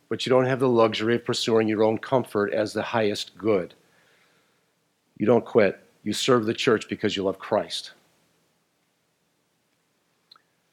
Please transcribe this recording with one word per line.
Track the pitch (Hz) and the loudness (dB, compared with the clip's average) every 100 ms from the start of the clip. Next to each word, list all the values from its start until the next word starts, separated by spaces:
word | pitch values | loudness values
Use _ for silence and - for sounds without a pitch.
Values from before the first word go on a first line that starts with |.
| - | -10
but | 110 120 | -6 2
you | |
don't | 127 127 | 2 2
have | 131 | 0
the | 131 | 2
luxury | 117 113 107 110 117 | 4 2 2 -2 -2
of | |
pursuing | 120 120 - 113 110 | -2 -4 0 2 2
your | 107 | 2
own | 110 113 | 2 0
comfort | - 131 110 104 101 | 0 -2 0 -2 -2
as | - 107 | -2 -4
the | 107 | -4
highest | 98 117 104 104 - - | -4 -2 -2 -2 -8 -6
good. | 107 98 82 - _ _ _ _ _ _ _ _ _ _ _ _ _ - | 0 0 -2 -14 _ _ _ _ _ _ _ _ _ _ _ _ _ -4
You | 104 | 2
don't | 120 - | 2 2
quit. | 120 98 - _ _ | 2 2 0 _ _
You | 104 | -8
serve | 104 - 123 107 | -4 2 2 2
the | |
church | - - 104 - | -2 0 0 -2
because | 98 107 98 | -4 -4 -2
you | |
love | 95 92 | -4 -4
Christ. | - 104 82 - - - _ _ _ _ _ _ _ _ _ _ _ _ _ _ _ _ _ _ _ _ _ _ _ _ _ _ _ | -2 -2 -2 -10 -12 -20 _ _ _ _ _ _ _ _ _ _ _ _ _ _ _ _ _ _ _ _ _ _ _ _ _ _ _